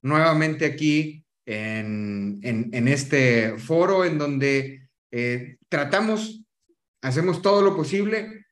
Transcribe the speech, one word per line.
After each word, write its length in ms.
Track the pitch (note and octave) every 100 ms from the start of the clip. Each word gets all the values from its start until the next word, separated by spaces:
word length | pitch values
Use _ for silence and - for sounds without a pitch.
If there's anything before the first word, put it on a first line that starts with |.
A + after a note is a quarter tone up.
nuevamente 640 | C3 D3+ D#3+ D#3 D#3 C#3+ D3+
aquí 580 | C3+ D3+ D3+ D#3 D3+ _ _ -
en, 920 | G#2+ G#2+ A2 G#2+ G#2+ G#2 G2+ G2+ G2+
en, 260 | B2 A2+ A#2
en 160 | B2 A#2+
este 680 | C#3+ C#3 C#3+ B2+ A#2 A2+ A2
foro 460 | - E3 F#3 F#3+
en 140 | F3+ D3+
donde, 720 | D3 C#3 C#3 C#3 C3 C3+ - _ _
eh, 460 | A#2+ A#2+ B2 B2 - _
tratamos, 720 | D#3+ C#3+ F#3+ A3 G#3+ - - - _ _ _ _ _
hacemos 400 | C3 C3 F3+ E3+
todo 220 | G3 G3+
lo 120 | G3
posible 720 | D#3+ D3+ G3 G3+ A3 G#3+ - _